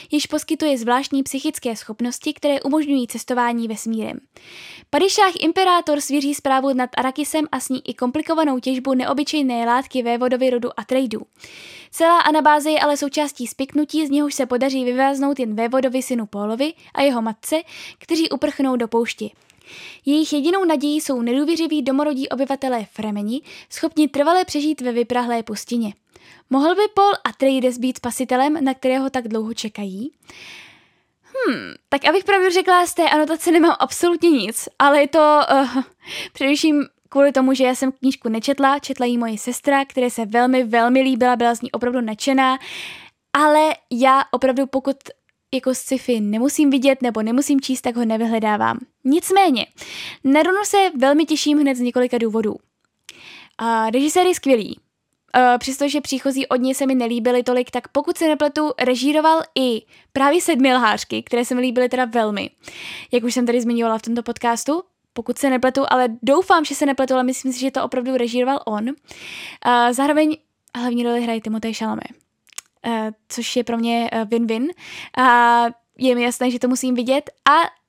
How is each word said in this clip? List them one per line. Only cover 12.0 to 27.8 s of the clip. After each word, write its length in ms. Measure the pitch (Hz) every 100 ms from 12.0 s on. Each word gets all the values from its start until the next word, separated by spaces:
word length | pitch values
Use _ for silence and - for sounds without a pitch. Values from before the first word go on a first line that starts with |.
| 330 339
anabáze 520 | 311 311 294 302 302
je 80 | 302
ale 180 | 294 285
součástí 500 | 285 302 285 - 240
spiknutí, 600 | - 269 294 294 302 294
z 20 |
něhož 240 | 285 294
se 120 | 277 247
podaří 380 | 247 269 269
vyváznout 560 | 247 247 269 277 277 269
jen 160 | 233 214
vévodovi 460 | 233 262 262 254
synu 240 | 254 247 214
Paulovi 480 | 202 208 226 302 - -
a 80 | -
jeho 200 | 277 240
matce, 400 | 226 214 - 311 - - - -
kteří 320 | - 330 330
uprchnou 460 | 254 294 - 269 254
do 120 | 226
poušti. 440 | 233 233 - 214 _ _ _ - - - - 269
Jejich 280 | 302 302
jedinou 320 | 294 294 392 349
nadějí 360 | 302 294 302
jsou 200 | 294 247
nedůvěřiví 600 | 233 262 302 320 320 302
domorodí 480 | 254 269 302 269 277
obyvatelé 560 | 254 269 269 262 240 202
Fremeni, 500 | - 214 208 208 269 - - -
schopni 380 | - 320 302 302
trvale 380 | 277 294 359 370
přežít 360 | 302 302 294
ve 100 | 247
vyprahlé 520 | 233 233 247 240 233
pustině. 500 | 226 208 - 240 214 - _ _ _ - -
Mohl 260 | 269 311 359
by 60 | 415
Paul 180 | 403 403 -
Atreides 540 | - - 269 262 254
být 200 | 240